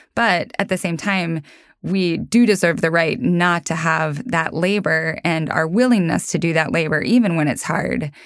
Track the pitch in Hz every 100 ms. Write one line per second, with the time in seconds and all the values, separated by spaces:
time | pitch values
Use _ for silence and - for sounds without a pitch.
0 | _ - 233 175 - - 196 180 175 165
1 | 202 190 170 160 147 - _ _ 160 190
2 | 170 165 - 233 240 190 170 156 165 170
3 | 160 - 175 175 175 170 - 165 165 160
4 | 156 147 - 165 160 160 185 208 170 160
5 | 160 - 170 160 151 - 160 202 254 214
6 | 165 - - 170 170 160 156 165 156 156
7 | - 247 202 165 147 - - 156 - -
8 | 151 -